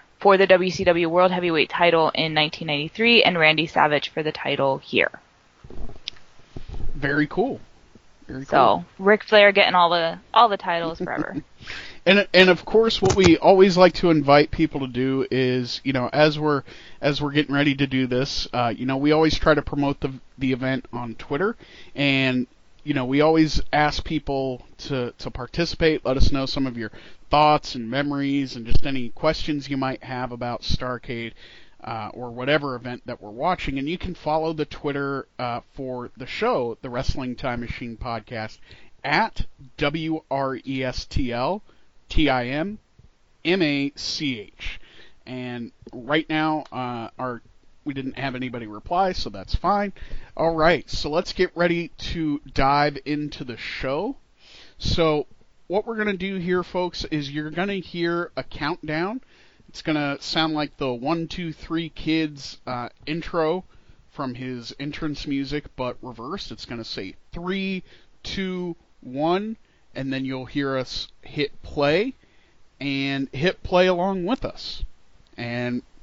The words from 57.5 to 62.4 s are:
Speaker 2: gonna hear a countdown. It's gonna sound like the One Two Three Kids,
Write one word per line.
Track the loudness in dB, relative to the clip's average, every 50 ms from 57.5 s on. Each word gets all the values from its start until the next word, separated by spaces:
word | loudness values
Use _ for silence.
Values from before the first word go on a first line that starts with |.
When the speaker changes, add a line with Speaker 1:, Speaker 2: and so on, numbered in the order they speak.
Speaker 2:
gonna | -4 -4 -4 -4 -4
hear | -6 -8 -8 -6 -4 -2 -2 -2 -2 -4 -6 -8
a | -10
countdown. | -10 -8 -8 -6 -4 -4 -4 -6 -6 -6 -4 -4 -4 -4 -6 -8 -12 _ _ _ _ _ _ _ _ -20
It's | -20 -8
gonna | -4 -4 -2 -2 -2 -2 -4 -6
sound | -8 -4 -2 -2 0 0 -2
like | -4 -4 -6 -6 -6
the | -4 -4
One | -4 -4 -4 -4 -4 -4 -4 -6
Two | -8 -8 -8 -8
Three | -10 -12 -10 -6 -6 -6 -6 -6
Kids, | -8 -6 -4 -2 0 0 -2 -4 -6 -10